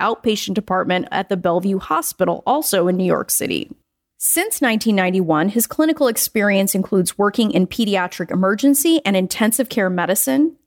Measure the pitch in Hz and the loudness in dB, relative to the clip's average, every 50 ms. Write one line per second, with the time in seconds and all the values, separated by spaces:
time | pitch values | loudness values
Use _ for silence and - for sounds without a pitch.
0 | - 220 233 - - 233 214 208 - 196 185 208 - - 185 185 180 - 180 180 | -2 -2 -2 -2 -2 -2 -2 -2 -4 -4 -4 -4 -2 -2 -2 -2 0 0 0 -2
1 | - - - - 196 - 202 180 175 180 170 180 185 202 196 190 - - - 330 | -2 -2 -4 -6 -4 -2 -4 -2 0 0 0 0 0 0 -2 -2 -2 -2 -4 -2
2 | 320 - - - - 208 165 - - - 254 302 302 - - 185 175 180 185 185 | -2 -4 -2 -2 -2 -2 -2 -2 -2 0 0 0 0 0 0 0 2 0 0 0
3 | 185 180 - 131 - - - - 131 127 92 71 - - - - _ _ _ _ | 0 0 0 -2 -2 -2 -4 -4 -2 -4 -4 -6 -6 -10 -14 -20 _ _ _ _
4 | _ _ _ _ - - - 339 370 440 - - 294 240 220 214 - 226 208 190 | _ _ _ _ -4 -2 -2 -2 -2 -4 -2 -2 0 0 0 0 0 0 0 2
5 | 185 180 185 190 180 160 160 151 165 202 202 233 226 - - - 311 320 311 311 | 2 2 0 0 0 2 2 2 0 0 0 0 -2 -2 0 0 2 2 2 2
6 | 285 240 226 - - - - 220 202 208 196 196 196 190 - 190 190 - - 180 | 0 0 0 -2 -4 -2 0 0 2 2 2 2 2 2 0 -2 -2 0 0 0
7 | 175 - - - 202 202 - - 226 208 - 190 185 180 - - 226 208 196 185 | 0 0 0 0 0 0 2 2 0 2 2 2 0 0 0 -2 -2 0 0 0
8 | 180 180 - - 175 - - 185 190 190 214 208 262 285 277 - - 339 330 302 | -2 -2 -4 -8 -8 -4 -2 0 0 0 0 2 4 4 4 4 4 2 2 2
9 | - 196 202 190 190 185 - - 220 220 - - 254 - - 233 196 185 180 180 | 2 2 0 0 0 -2 -2 0 0 0 0 0 -2 -2 0 0 0 0 0 0
10 | 170 160 190 - - 269 262 277 302 330 330 _ _ | 0 0 0 0 0 0 2 2 2 0 0 _ _